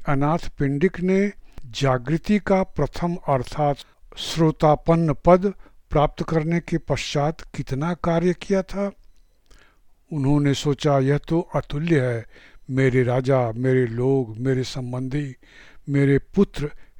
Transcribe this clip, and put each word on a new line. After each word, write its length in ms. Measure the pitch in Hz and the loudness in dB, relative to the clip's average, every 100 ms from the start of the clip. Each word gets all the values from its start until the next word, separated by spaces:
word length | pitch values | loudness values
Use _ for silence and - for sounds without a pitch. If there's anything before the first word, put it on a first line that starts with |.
| - | 0
अनाथ 300 | 139 143 165 - - | 0 2 0 -4 -4
पिंडिक 420 | 143 143 185 180 | -2 0 0 0
ने 320 | 180 190 202 - - - 123 | 0 2 0 -4 -16 -16 -14
जागृति 720 | - 139 127 123 160 - 208 | -2 0 0 0 -2 0 0
का 240 | - 190 | 2 0
प्रथम 520 | 185 - 139 - 175 | 0 -2 -4 -2 -4
अर्थात 600 | 175 - 135 120 - 147 139 - _ - - | -4 -2 -2 -2 -2 -2 -2 -8 _ -20 -12
श्रोतापन्न 960 | - - 160 - 156 147 - 165 165 139 | -6 2 2 4 2 4 2 2 2 2
पद 280 | 165 180 196 - - - - | 4 4 4 -6 -14 -20 -4
प्राप्त 340 | 151 147 - 160 | 0 0 -2 -4
करने 320 | 160 156 170 | -2 0 -2
के 180 | - 160 | -2 -4
पश्चात 600 | - 139 - 147 147 160 | -2 -4 -2 -2 -2 -4
कितना 540 | - - - 131 160 | -10 -12 -6 -4 -4
कार्य 400 | 175 175 170 180 | -4 0 2 0
किया 280 | 170 - 190 | -2 -2 -2
था? 300 | 185 190 202 - - - _ _ _ - _ _ - _ _ | -2 -6 -6 -8 -20 -20 _ _ _ -20 _ _ -20 _ _
उन्होंने 420 | 156 135 147 143 | -2 2 2 2
सोचा, 440 | 135 147 139 151 139 | 0 -2 0 2 2
"यह 200 | 135 143 | 2 0
तो 220 | - 165 | 0 -4
अतुल्य 600 | - 147 - 147 170 156 | -2 -6 -6 -6 0 0
है। 260 | 127 117 - - - - - | 0 -4 -10 -20 -20 -20 -6
मेरे 320 | 131 131 127 | 0 2 4
राजा, 500 | 123 127 127 131 120 | 2 0 2 2 0
मेरे 340 | 113 131 131 123 | -2 2 2 2
लोग, 520 | 113 131 135 113 110 | 0 0 0 -2 -4
मेरे 260 | 131 131 | -2 -2
संबंधी, 720 | 123 135 123 127 131 143 143 127 - - - - - | -2 -6 -8 -6 -4 -4 -6 -12 -20 -20 -20 -16 -2
मेरे 300 | 139 139 139 | 2 4 2
पुत्र 520 | - - 202 - 147 - - - | 2 2 2 0 -8 -10 -18 -12